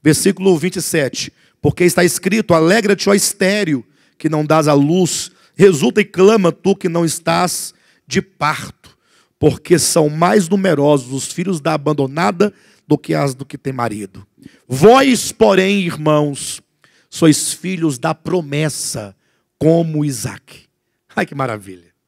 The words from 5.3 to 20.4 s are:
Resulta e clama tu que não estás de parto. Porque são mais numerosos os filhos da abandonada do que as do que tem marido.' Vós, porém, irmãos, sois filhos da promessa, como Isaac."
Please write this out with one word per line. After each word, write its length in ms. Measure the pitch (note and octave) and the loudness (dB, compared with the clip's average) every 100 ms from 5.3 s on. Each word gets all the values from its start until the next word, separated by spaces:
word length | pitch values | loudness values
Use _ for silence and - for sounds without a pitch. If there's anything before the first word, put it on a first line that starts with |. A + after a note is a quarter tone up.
| _ _ | _ _
Resulta 460 | - G3 D3+ A3 - | 4 4 4 0 0
e 40 | |
clama 460 | G3+ E3+ F#3+ A3+ F3 | -2 4 4 4 2
tu 240 | - F#3+ | 0 -2
que 140 | G3 F3 | -2 -2
não 160 | E3 | -2
estás 680 | E3 - - E3+ F3+ - - _ _ _ _ | -2 -2 -2 -2 -2 -4 -12 _ _ _ _
de 160 | D3+ | -4
parto. 760 | - _ D3 D3+ - - _ _ _ _ _ _ | -4 _ -4 -4 -12 -18 _ _ _ _ _ _
Porque 400 | D3+ - - E3+ | 0 0 0 0
são 300 | - F3 D3+ | 2 0 0
mais 400 | D#3 F3 G#3+ E3 | 0 2 2 2
numerosos 640 | G3+ F#3+ C#3+ C#3+ D3 B2 | 0 0 2 2 2 0
os 180 | C3+ - | -10 -8
filhos 300 | - F#3 E3+ | -6 -6 -4
da 140 | D3+ | -4
abandonada 800 | D3+ C#3+ D3 C3+ D3 G3 F3 G#3 - _ _ - | -4 -2 -2 -4 -2 -4 -2 -4 -4 _ _ -2
do 80 | D3 | -2
que 160 | - | -2
as 220 | D#3 C#3+ | -4 -4
do 100 | B2+ | -6
que 140 | C#3 D3 | -14 -12
tem 160 | C3+ | -10
marido.' 520 | C3 A#2 G#2+ G2 - - _ - _ _ | -6 -6 -6 -14 -18 -20 _ -20 _ _
Vós, 680 | B2+ G3+ C4 C#4 - - | 4 6 8 4 2 -2
porém, 500 | - G#3+ F#3+ F#3+ G3+ | 2 4 4 2 0
irmãos, 800 | F3 D3+ D3+ D3+ D3 C#3 - - _ _ _ _ _ | -4 -4 0 2 0 -4 -12 -14 _ _ _ _ _
sois 420 | - E3 C#3+ - | 2 2 4 -2
filhos 460 | - F3+ F#3 E3 B2 | -8 -8 -4 -4 -2
da 160 | D#3+ | -6
promessa, 1000 | D#3+ - F3+ D3 D3 D#3 - - A#2+ G2+ - _ _ _ _ | -6 -6 -6 -4 -4 -4 -4 -10 -10 -12 -18 _ _ _ _
como 460 | D3+ E3 E3 D3+ | 2 2 0 -4
Isaac." 640 | D3 A#2+ A2 G2+ | -4 -6 -10 -12